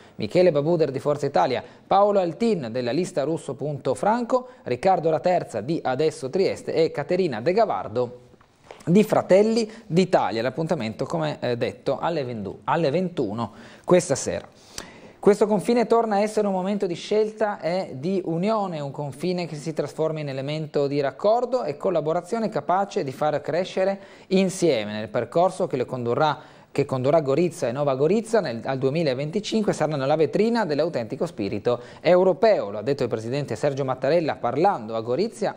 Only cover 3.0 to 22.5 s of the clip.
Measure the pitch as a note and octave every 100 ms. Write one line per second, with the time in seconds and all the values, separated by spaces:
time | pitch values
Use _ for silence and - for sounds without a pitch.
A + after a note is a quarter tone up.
3 | F3+ - C#3 D#3+ - C3 C#3+ C#3+ - B2+
4 | F#3+ A#3 A#3 B3+ B3 - - B2 F#3+ F3+
5 | D#3+ D#3 E3+ F3+ C#3+ A2+ A2+ D#3+ - C3
6 | D#3 - C3 F#3 F3 G2+ - - D#3+ -
7 | C#3+ F3+ F3+ A2 B2+ F#3+ G#3 G#2 F2+ A2
8 | B2 - - - _ _ _ - - F#3
9 | G#3 C#3 - F#3 G#3+ A3+ A3 - - D#3+
10 | F#3 D#3+ G#2+ A2 A#2+ B2+ D#3+ E3 A2+ -
11 | C3+ E3+ D#3 C#3 B2 A#2+ A#2+ - - C#3
12 | D#3+ E3 B2+ A#2 F#2+ - - D3+ D#3 D3+
13 | F#3 F3 A2+ G#2+ A2+ - - - - F3+
14 | E3+ C3 - F2 - - - - - -
15 | - - - G3+ G#3+ G#3 E3 A#3+ A3+ A#3
16 | A3+ G3+ G#3+ G#3+ G3+ F#3 F#3 G#3 G3 E3+
17 | - G#3 G#3+ G#3 G#3+ G3+ D#3 F3+ E3+ C3
18 | D#3 F#3+ - E3 G3 A3 G3 D#3+ C#3+ C#3
19 | D3 B2+ F3+ F3+ E3+ D3 D#3+ D3+ D3 -
20 | D#3 D#3 D3 C3+ C3+ D#3 D3+ D3+ C#3+ C#3+
21 | C#3 C3+ G3+ A#3 A#3+ B3+ D#3 C#3 F#3+ E3+
22 | D3 E3+ E3+ A3+ A3